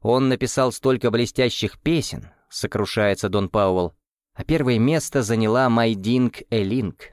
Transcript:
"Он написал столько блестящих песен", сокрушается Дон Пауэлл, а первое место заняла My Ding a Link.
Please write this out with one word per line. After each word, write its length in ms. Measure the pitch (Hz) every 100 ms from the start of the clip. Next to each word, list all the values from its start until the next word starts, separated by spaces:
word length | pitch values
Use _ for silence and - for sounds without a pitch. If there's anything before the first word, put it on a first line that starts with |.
"Он 280 | 110 123 135
написал 420 | 127 127 - 131
столько 380 | - 135 131 120
блестящих 680 | 117 117 - 123 - 107 -
песен", 500 | - 165 - - - _ _
сокрушается 800 | - 104 107 101 - 104 98 104
Дон 200 | 101 98
Пауэлл, 460 | 107 98 92 87 - _ _ _ -
а 80 |
первое 340 | - 156 127 117
место 460 | 120 160 - 139
заняла 460 | 110 113 110 120 127
My 240 | 117 117
Ding 520 | 104 98 127 123 - -
a 100 | 113
Link. 340 | 98 123 104 - -